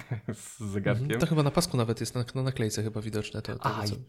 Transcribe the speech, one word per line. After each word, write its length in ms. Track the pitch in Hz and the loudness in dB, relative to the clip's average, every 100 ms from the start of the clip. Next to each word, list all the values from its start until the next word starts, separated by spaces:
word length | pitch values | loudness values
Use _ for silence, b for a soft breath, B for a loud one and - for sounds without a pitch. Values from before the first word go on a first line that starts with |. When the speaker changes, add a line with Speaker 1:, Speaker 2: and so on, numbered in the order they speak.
Speaker 1:
<laughs> 300 | - 110 - | -6 -4 -4
z 240 | 104 - - | -6 -8 -8
zegarkiem. 460 | 104 101 101 110 | -4 0 2 2
Speaker 2:
Mhm. 160 | 143 - | 2 2
To 60 | 165 | 4
chyba 160 | 156 | 4
na 80 | 143 | 4
pasku 260 | 175 170 127 | 4 2 2
nawet 240 | 113 113 | 2 0
jest, 140 | 117 | -2
na, 100 | 127 120 | -2 -2
na 80 | 131 | -2
naklejce 400 | 131 127 110 - | -2 0 0 0
chyba 180 | 107 107 | -2 -2
widoczne 420 | 110 107 - 107 | -4 -4 -4 -6
to, 160 | - 107 | -6 -4
to, 60 | - 110 | -2 -2
Speaker 1:
A, 60 | |
Speaker 2:
co 120 | 107 | -2
Speaker 1:
i 40 | 104 | -4